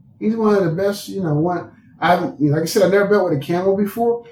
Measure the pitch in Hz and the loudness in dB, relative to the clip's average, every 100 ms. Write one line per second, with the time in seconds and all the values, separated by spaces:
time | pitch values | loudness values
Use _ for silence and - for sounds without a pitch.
0 | - - 208 226 214 202 175 160 196 202 | -20 -6 -4 0 2 2 2 0 -2 -4
1 | - 196 175 147 170 175 - - - - | -8 -6 -2 0 0 -2 -8 -18 -20 -4
2 | 160 175 - - 147 151 165 220 180 196 | 0 2 0 -2 0 0 0 2 2 4
3 | 196 202 180 151 135 175 190 196 202 233 | 2 2 2 -2 -2 -2 0 0 -2 -2
4 | 233 233 - | -2 -2 -6